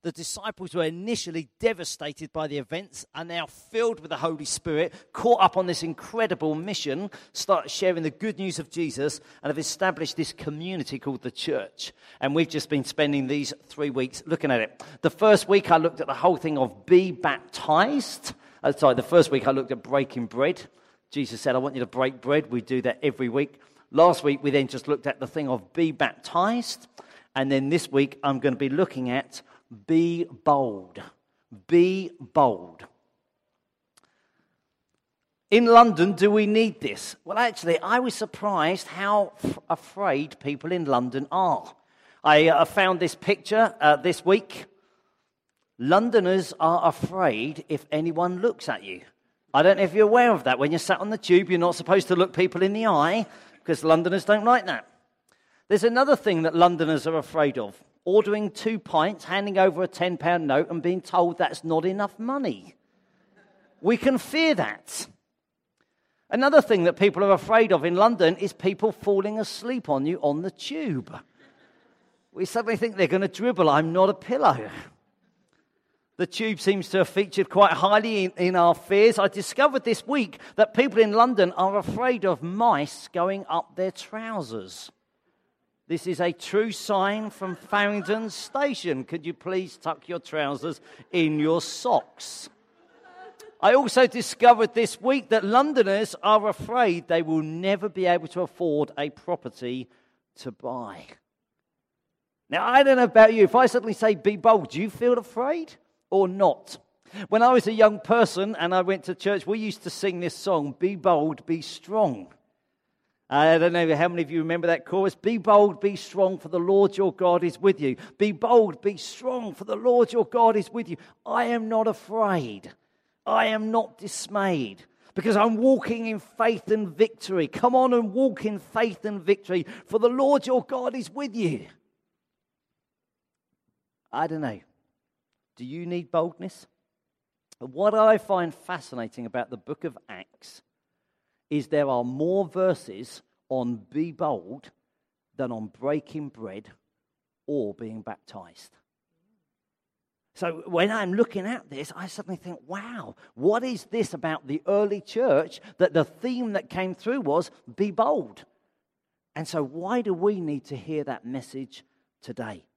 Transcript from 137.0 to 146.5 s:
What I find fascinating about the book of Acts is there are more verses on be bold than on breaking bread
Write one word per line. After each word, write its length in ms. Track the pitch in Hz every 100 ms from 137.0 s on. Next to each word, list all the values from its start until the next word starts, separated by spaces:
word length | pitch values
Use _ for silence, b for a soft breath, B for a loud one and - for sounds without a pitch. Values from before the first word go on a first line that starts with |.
| _ _ _ _ _ _
What 340 | 127 131 202
I 240 | 220 220 220
find 360 | - 190 170
fascinating 720 | 143 - 180 - 123 113 -
about 240 | 117 123 117
the 80 | 117
book 280 | - 147
of 120 | 156 107 _
Acts 540 | 95 95 _ - - _ _ _ _ _ _ _ _ _
is 180 | 147 127
there 220 | 147 139
are 120 | 127
more 440 | 120 131 160 190 185
verses 720 | 180 185 160 - 98 127 - _ _ _
on 260 | 131 120 117
be 340 | 98 147 165
bold 600 | 143 160 117 87 123 - _ _ _ _ _ _ -
than 160 | 127
on 140 | 117 107
breaking 640 | _ 131 151 151 156 143
bread 400 | 113 110